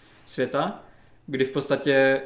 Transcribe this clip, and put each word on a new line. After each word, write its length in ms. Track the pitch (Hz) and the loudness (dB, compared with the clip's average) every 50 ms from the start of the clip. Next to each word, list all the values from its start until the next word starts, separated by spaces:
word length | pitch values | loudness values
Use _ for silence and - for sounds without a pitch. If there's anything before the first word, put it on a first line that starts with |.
| - - - - - | -20 -20 -20 -20 -20
světa, 580 | - - 135 127 123 - 139 160 196 214 - - - - - _ - - _ _ | -10 -6 -4 -4 -2 -2 -2 -4 -4 -6 -10 -16 -20 -20 -20 _ -20 -20 _ _
kdy 180 | - 135 131 131 | -6 -2 -2 -2
v 40 | 131 | 0
podstatě 720 | - 143 139 - 139 131 - 147 135 135 135 135 135 135 - | -2 -4 -2 -2 -2 0 2 2 4 4 4 4 4 0 -2